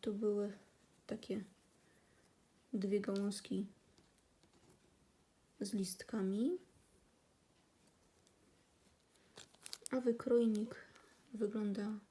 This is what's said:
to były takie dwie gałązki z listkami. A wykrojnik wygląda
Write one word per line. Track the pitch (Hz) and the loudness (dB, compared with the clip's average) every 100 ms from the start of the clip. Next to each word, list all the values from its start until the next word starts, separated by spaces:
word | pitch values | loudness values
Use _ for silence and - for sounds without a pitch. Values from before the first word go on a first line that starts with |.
to | - | -2
były | 208 214 208 208 196 - - - - - | 0 2 2 0 -4 -16 -20 -20 -20 -10
takie | 220 - 190 190 - - - - - - - - _ _ - _ | -10 -4 -6 -6 -16 -20 -20 -20 -20 -20 -20 -20 _ _ -20 _
dwie | 220 190 202 | -2 2 2
gałązki | 196 196 202 202 - 185 196 - - - - _ _ _ - - - - _ _ _ _ _ _ _ _ | 2 0 0 -4 -4 -2 -2 -8 -20 -20 -20 _ _ _ -20 -20 -20 -20 _ _ _ _ _ _ _ _
z | 202 | -4
listkami. | 208 185 - - 220 190 196 254 359 - - - - - _ _ _ _ _ _ _ - _ _ _ - _ _ _ _ _ - _ _ - - - - - - - - | -2 -2 -4 -6 -2 0 2 2 0 -6 -20 -20 -20 -20 _ _ _ _ _ _ _ -20 _ _ _ -20 _ _ _ _ _ -20 _ _ -20 -20 -20 -20 -18 -14 -12 -2
A | 262 | 2
wykrojnik | 247 233 - 240 233 208 226 - - - - - - | 2 2 6 6 6 4 0 -6 -16 -20 -20 -20 -16
wygląda | 220 208 214 208 196 208 214 - | -2 -2 0 0 0 -2 -4 -10